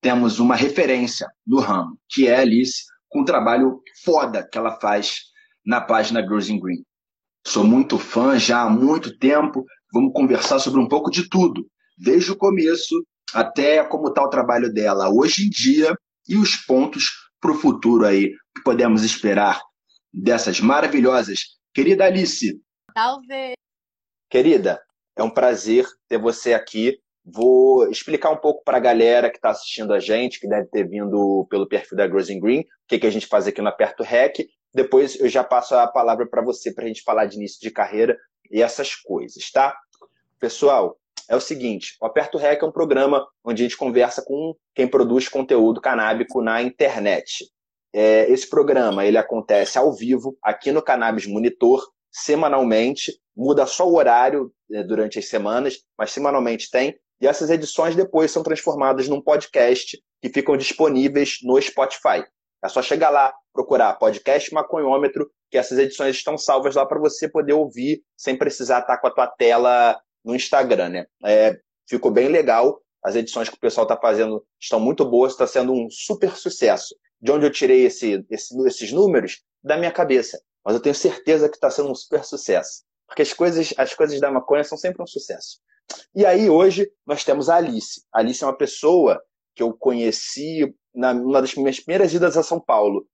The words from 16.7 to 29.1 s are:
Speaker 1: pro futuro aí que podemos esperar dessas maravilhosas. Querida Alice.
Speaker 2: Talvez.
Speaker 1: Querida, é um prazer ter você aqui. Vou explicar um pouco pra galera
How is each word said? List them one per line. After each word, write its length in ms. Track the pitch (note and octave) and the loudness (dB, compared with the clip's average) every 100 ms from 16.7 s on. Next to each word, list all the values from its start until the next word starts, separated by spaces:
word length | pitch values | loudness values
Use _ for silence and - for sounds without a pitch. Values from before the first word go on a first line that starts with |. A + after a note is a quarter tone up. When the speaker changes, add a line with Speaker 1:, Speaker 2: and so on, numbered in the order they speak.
| C3 D3+ - - - _ _ | 0 0 -2 -6 -6 _ _
Speaker 1:
pro 160 | - | -2
futuro 520 | D3+ D3+ A#2 A#2 A#2 G#2+ | 0 0 0 2 4 4
aí 240 | G2 G2+ - _ - | 2 0 -4 _ -6
que 60 | |
podemos 400 | - A#2 A#2+ A2 | -2 2 2 2
esperar 560 | A2 - G#2+ G2 G#2 F2 - _ _ _ _ | 0 -2 -2 2 0 -2 -8 _ _ _ _
dessas 500 | F#2+ F#2+ A2+ - F2 | -4 -2 0 -2 0
maravilhosas. 1000 | A2 C#3+ D3+ C#3+ B2+ B2+ G2+ G2 - _ _ | 2 2 0 2 2 2 -2 -8 -10 _ _
Querida 320 | - C#3 F#3+ F#3+ | -2 2 4 4
Alice. 520 | F#3 E3+ - - - _ _ _ | 2 -2 -2 -6 -6 _ _ _
Speaker 2:
Talvez. 580 | A3 A#3 C4+ B3 C4+ C4 B3 _ _ _ _ _ _ _ | -4 -4 -4 -10 -10 -10 -12 _ _ _ _ _ _ _
Speaker 1:
Querida, 500 | B2+ D3 C#3 F#2+ - _ _ _ | 2 4 4 2 -4 _ _ _
é 80 | - | -6
um 80 | A2 | -4
prazer 560 | B2+ B2 A2 G#2+ A#2 B2+ - _ | 0 0 0 2 2 0 -6 _
ter 100 | A#2 | -2
você 360 | A2+ A2+ B2 | -2 -2 0
aqui. 440 | A#2 - A2 A#2 C3+ _ _ | 0 -2 -2 -2 -4 _ _
Vou 680 | - - B2 B2+ C3 B2+ G#2+ | -18 0 4 6 6 6 2
explicar 400 | A2 - D3+ D#3+ | -2 -6 -2 -2
um 60 | D#3 | 0
pouco 280 | D3+ - | -2 -2
pra 160 | - B2+ | -2 0
galera 500 | A#2+ A#2 A#2 | 2 4 4